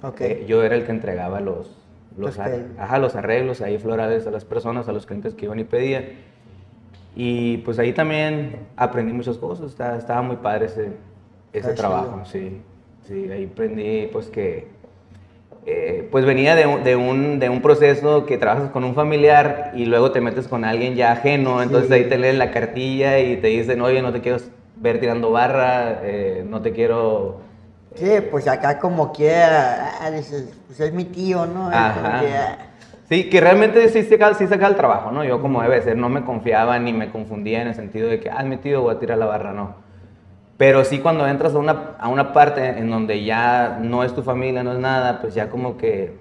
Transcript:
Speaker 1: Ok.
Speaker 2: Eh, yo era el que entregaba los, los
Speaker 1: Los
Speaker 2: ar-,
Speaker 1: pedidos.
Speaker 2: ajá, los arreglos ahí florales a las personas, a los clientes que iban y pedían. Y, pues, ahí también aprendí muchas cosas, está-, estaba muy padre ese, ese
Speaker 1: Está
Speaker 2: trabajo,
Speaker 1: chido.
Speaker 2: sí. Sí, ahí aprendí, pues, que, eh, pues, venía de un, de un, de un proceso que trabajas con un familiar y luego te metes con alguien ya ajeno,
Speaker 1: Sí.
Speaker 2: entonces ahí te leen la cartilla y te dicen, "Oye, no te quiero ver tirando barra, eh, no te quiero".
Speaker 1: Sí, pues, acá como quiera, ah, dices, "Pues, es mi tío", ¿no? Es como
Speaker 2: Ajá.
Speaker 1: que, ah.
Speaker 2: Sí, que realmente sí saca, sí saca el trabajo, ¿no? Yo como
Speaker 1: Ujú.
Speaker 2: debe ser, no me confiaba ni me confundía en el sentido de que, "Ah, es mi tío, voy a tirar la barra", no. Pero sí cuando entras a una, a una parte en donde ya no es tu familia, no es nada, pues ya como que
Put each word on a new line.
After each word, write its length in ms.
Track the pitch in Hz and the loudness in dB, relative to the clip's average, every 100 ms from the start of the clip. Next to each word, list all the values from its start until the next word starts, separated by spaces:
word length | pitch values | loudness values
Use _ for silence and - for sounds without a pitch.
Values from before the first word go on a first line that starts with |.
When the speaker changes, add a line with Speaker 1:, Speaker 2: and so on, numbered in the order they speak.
Speaker 1:
Ok. 180 | 139 - | -14 -6
Speaker 2:
Eh, 240 | 123 98 101 | -6 -4 0
yo 160 | 113 | 2
era 120 | 110 117 | 2 0
el 100 | 117 | -2
que 60 | |
entregaba 500 | 110 104 90 90 98 | -6 -6 -6 -6 -6
los, 260 | 98 87 92 - _ - _ 95 | -6 -8 -12 -20 _ -20 _ -10
los 100 | 104 | -8
Speaker 1:
Los 120 | 104 | -6
Speaker 2:
ar-, 120 | 101 | -6
Speaker 1:
pedidos. 280 | 120 120 - | -8 -10 -12
Speaker 2:
ajá, 180 | 101 131 | -4 0
los 180 | 131 - | 0 -2
arreglos 420 | 120 117 127 120 | -2 -2 -2 -4
ahí 160 | 101 104 | -4 -4
florales 480 | 110 113 110 113 113 | -2 -2 -2 -2 -4
a 60 | |
las 140 | 107 - | -10 -6
personas, 420 | 113 113 123 113 | -6 -6 -6 -6
a 60 | |
los 120 | 104 - | -8 -8
clientes 280 | 104 104 110 | -10 -10 -10
que 100 | 104 | -8
iban 140 | 110 | -8
y 60 | 110 | -4
pedían. 400 | 120 135 135 - - - _ - - - - - - - - | -2 -2 -4 -8 -18 -20 _ -20 -20 -20 -20 -20 -20 -20 -6
Y, 420 | 120 120 120 117 | -4 -2 -2 -4
pues, 200 | 120 113 | -4 -2
ahí 140 | 117 | 0
también 760 | 123 156 156 156 151 143 113 - - | 0 -2 0 -2 -4 -6 -12 -16 -4
aprendí 340 | 123 120 113 | -2 -2 -4
muchas 260 | 120 120 113 | -4 -6 -6
cosas, 340 | - 180 151 | -8 -10 -12
está-, 260 | - 120 120 | -8 -8 -6
estaba 240 | 117 120 | -4 -4
muy 160 | 123 120 | -4 -4
padre 300 | 107 107 110 | -4 -2 -4
ese, 160 | 113 104 - - - _ _ _ | -4 -8 -10 -20 -20 _ _ _
ese 200 | 107 120 | -8 -6
Speaker 1:
Está 20 | 117 | -4
Speaker 2:
trabajo, 460 | 104 92 120 98 | -2 -2 -4 -10
Speaker 1:
chido. 20 | 92 | -12
Speaker 2:
sí. 360 | 98 95 95 - - _ _ - | -10 -10 -14 -18 -20 _ _ -12
Sí, 220 | 98 190 | -10 -8
ahí 180 | 196 196 | -8 -10
aprendí, 560 | - 110 110 107 110 107 | -6 -6 -4 -4 -4 -4
pues, 140 | - - | -8 -8
que, 400 | 110 95 82 - - - _ _ - - _ _ - - | -6 -4 -6 -14 -20 -20 _ _ -20 -20 _ _ -16 -6
eh, 420 | 85 80 90 - | -4 -4 -6 -2
pues, 140 | 135 131 | 2 2
venía 300 | 131 135 165 | 4 4 4
de 120 | 147 | 4
un, 160 | 143 | 2
de 120 | 127 123 | 2 2
un, 440 | 123 135 143 143 | 2 0 0 0
de 100 | 127 | 0
un 120 | 123 | 2
proceso 640 | 147 147 147 139 147 151 147 | 4 6 6 4 4 2 2
que 100 | 127 | 0
trabajas 320 | 110 117 143 | 2 0 -2
con 140 | 135 | -4
un 100 | 127 | -2
familiar 800 | 123 151 151 147 147 143 - - 123 | -2 0 4 8 8 6 -2 -6 -4
y 100 | 117 | 2
luego 260 | 117 131 | 4 4
te 100 | 131 | 2
metes 260 | 120 113 123 | -2 -4 -6
con 160 | 120 | -4
alguien 300 | 110 117 123 127 | -2 -2 -2 2
ya 160 | 120 | 2
ajeno, 440 | 117 139 143 131 123 | 4 2 2 2 0
Speaker 1:
Sí. 60 | 123 | 2
Speaker 2:
entonces 260 | 139 135 | 2 6
ahí 120 | 127 120 | 4 4
te 120 | 127 | 2
leen 180 | 127 135 | 2 2
la 140 | 120 | 0
cartilla 680 | 120 - 127 131 135 139 135 | 0 -4 -4 -4 0 2 4
y 180 | 127 113 | 2 2
te 100 | 110 | 2
dicen, 340 | 113 113 120 | 0 0 0
"Oye, 200 | 123 127 | 2 2
no 120 | 127 | 0
te 80 | 117 | -2
quiero 160 | 120 123 - - _ - | -2 -4 -6 -20 _ -4
ver 240 | 117 113 | -2 0
tirando 320 | 120 117 117 | 0 0 2
barra, 720 | 117 123 135 127 127 120 110 | 2 2 2 2 2 -2 -4
eh, 420 | 101 101 95 92 95 | -6 -4 -4 -4 -6
no 140 | 107 | -6
te 100 | 113 | -4
quiero". 680 | 104 113 113 113 107 98 - - - - _ _ - | 0 0 2 2 0 -2 -8 -18 -20 -20 _ _ -4
Speaker 1:
Sí, 140 | 180 214 - | 2 2 2
pues, 180 | 147 139 | -2 0
acá 300 | 131 - 147 | 0 0 0
como 320 | 185 170 143 | -2 0 -2
quiera, 840 | - 151 165 165 156 127 120 143 - | 2 2 6 6 6 2 0 -6 -6
ah, 100 | 160 | -6
dices, 420 | 156 139 143 120 - - | -6 -8 -8 -10 -16 -20
"Pues, 120 | 131 | -6
es 140 | 156 | -4
mi 120 | 170 175 | -4 -6
tío", 400 | 180 190 180 170 | -4 -2 -2 -2
¿no? 240 | 180 185 | -4 -2
Es 40 | 113 | 2
como 300 | 110 107 110 | 2 0 -4
Speaker 2:
Ajá. 120 | 120 | -2
Speaker 1:
que, 120 | 143 | -2
ah. 240 | 139 123 - - - - - - | -2 -4 -6 -18 -20 -20 -20 -2
Speaker 2:
Sí, 200 | 160 - | -2 4
que 100 | 185 | 6
realmente 480 | 170 196 220 226 226 | 8 6 6 6 6
sí 160 | 226 | 4
saca, 300 | 214 220 208 | 4 6 6
sí 140 | 208 190 | 4 0
saca 200 | 196 196 | 2 4
el 80 | 196 | 4
trabajo, 360 | 131 98 107 | 4 2 -2
¿no? 120 | 131 | -4
Yo 180 | 143 123 | -2 -2
como 180 | 139 127 | 0 0
Speaker 1:
Ujú. 100 | 117 | 2
Speaker 2:
debe 120 | 127 | 2
ser, 140 | 117 113 | 2 0
no 120 | 123 | 0
me 160 | 139 123 | -2 -4
confiaba 520 | 117 117 110 117 120 | -4 0 2 2 0
ni 140 | 120 | 0
me 180 | 113 107 | -4 -4
confundía 520 | 113 104 107 104 113 | -8 -10 -8 -4 -4
en 80 | 120 | -4
el 40 | 113 | -8
sentido 340 | 104 110 113 | -10 -4 -2
de 100 | 113 | -2
que, 100 | - | -4
"Ah, 100 | 131 | -6
es 40 | 135 | -4
mi 100 | 131 | -6
tío, 240 | 143 139 | -2 0
voy 140 | 120 110 | 2 0
a 40 | |
tirar 180 | 113 117 | -2 0
la 80 | 110 | 0
barra", 280 | 104 101 | -2 -6
no. 220 | 101 98 - - - - - - - _ _ | -8 -10 -12 -20 -20 -20 -20 -20 -20 _ _
Pero 260 | 135 135 | 6 6
sí 160 | 135 139 | 4 0
cuando 260 | 165 160 139 | 0 0 0
entras 260 | 139 156 | 0 0
a 60 | 147 | 0
una, 360 | 147 151 - - | 0 -2 -6 -8
a 100 | 117 | -2
una 240 | 135 139 | 0 2
parte 340 | 156 147 139 131 | 6 4 4 -4
en 220 | 113 113 | -2 -4
donde 340 | 113 107 104 | -2 -2 -2
ya 560 | 104 113 120 123 120 113 | 0 0 2 2 2 -2
no 220 | 117 123 | -4 -2
es 100 | 127 123 | -2 -2
tu 80 | |
familia, 400 | 127 127 131 123 | -4 -2 -2 -2
no 100 | 123 | -4
es 60 | 123 | -2
nada, 420 | 131 131 123 120 | 0 0 0 -2
pues 140 | 110 104 | -4 -4
ya 140 | 104 | -4
como 280 | 117 127 - | -4 -6 -2
que 400 | 113 101 90 80 | -2 -2 -4 -10